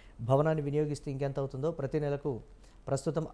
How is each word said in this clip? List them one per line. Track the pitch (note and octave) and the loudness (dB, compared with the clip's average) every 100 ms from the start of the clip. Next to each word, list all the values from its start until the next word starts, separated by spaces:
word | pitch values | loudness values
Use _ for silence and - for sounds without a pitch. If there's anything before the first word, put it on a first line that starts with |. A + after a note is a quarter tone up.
| - - | -20 -8
భవనాన్ని | A#2 C3+ D#3 D#3+ | 2 4 4 2
వినియోగిస్తే | C#3+ C#3+ D3+ D3 - | 2 2 0 -2 -4
ఇంకెంత | C3+ C#3 C3+ | -2 -2 -2
అవుతుందో. | C3+ C3 D3 | -4 -2 -2
ప్రతి | E3 C3+ D#3 | -2 -2 0
నెలకు | C#3+ C#3+ D3 A#2+ - - - - - | 0 -2 -2 -4 -8 -20 -20 -12 -2
ప్రస్తుతం | C3 - D3+ D#3 | -2 0 -2 0